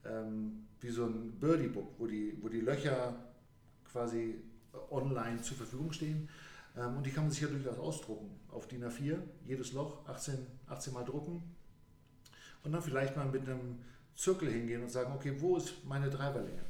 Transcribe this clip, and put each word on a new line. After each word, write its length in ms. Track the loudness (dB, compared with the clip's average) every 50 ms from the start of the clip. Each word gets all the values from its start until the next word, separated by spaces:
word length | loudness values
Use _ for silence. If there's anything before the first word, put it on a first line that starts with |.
| -4
ähm, 600 | -4 -4 -2 -2 -2 0 0 0 -2 -2 -6 -10 -14 -14 -8
wie 100 | -6 -2
so 160 | 0 2 2
ein 280 | 2 2 0 -2 -4 -2 2
Birdie-Book, 560 | 6 6 8 8 6 2 0 -2 -4 -6 -6 -4
wo 80 | -2
die, 300 | 0 0 0 0 0 -2 -4
wo 80 | -4 0
die 120 | 0 2
Löcher 540 | 4 4 4 4 4 2 4 4 2 0 -2 -4 -10 -14 -16 -20 -20 -20 -20 -20 -20 -20 -20 -20 -20 -6
quasi, 440 | -2 0 0 2 2 2 0 0 -2 -4 -8 -14 -16 -18 -18 -14 -12
äh, 200 | -12 -8 -2 0
online 480 | 2 2 4 2 2 2 0 0 0
zur 160 | -2 -2 -4
Verfügung 340 | -4 -4 -6 -2 -2 -2 -2
stehen. 380 | 0 0 0 2 2 0 0 -2 -8 -14 -16 -16 -16 -16 -18 -10 -4
Ähm, 200 | -2 -2 0 0
und 80 | 2 0
die 60 | 2
kann 140 | 2 4 4
man 60 | 4
sich 100 | 4 2
ja 60 | 2
durchaus 300 | 2 2 0 0 0 -2
ausdrucken. 640 | 0 0 -2 -2 -2 -4 -6 -6 -6 -6 -10 -12 -14 -14 -8
Auf 180 | -8 -8 -6
din 160 | -6 -6 -4 -4
A 60 | -4
vier, 320 | -2 0 2 2 2 2 0 -6 -10 -12 -4
jedes 280 | -2 -2 -2 -2 -2 -2
Loch, 340 | -2 -2 -2 -4 -8 -8
achtzehn, 400 | -8 -6 -4 -2 -2 -2 -2 -2 -6 -10 -14 -10
achtzehn 260 | -8 -8 -6 -4 -4 -4
Mal 100 | -2 -2
drucken. 380 | -2 -2 -2 -2 -2 -4 -4 -6 -8 -10 -12 -16 -18 -18 -20 -20 -20 -20 -20 -20 -20 -20 -20 -20 -20 -20 -18 -18 -18 -18 -8 -2
Und 80 | 0
dann 100 | 0 2
vielleicht 340 | 2 2 4 4 4 4 2
mal 100 | 2 2
mit 160 | 2 2 2 2
einem 320 | 0 -2 -2 -2 -4 -6 -6 -10 -12 -16 -18 -20 -18 -6
Zirkel 340 | 2 4 4 6 6 4 2
hingehen 320 | 2 2 2 2 0 0
und 80 | -2 0
sagen, 240 | 0 0 2 2 0
"Okay, 220 | 0 0 0 0 4
wo 180 | 6 6 6
ist 280 | 6 6 0 -6 -8 -6
meine 240 | -2 0 2 2 2
Driverlänge? 540 | 2 2 0 2 2 0 0 0 0 0 0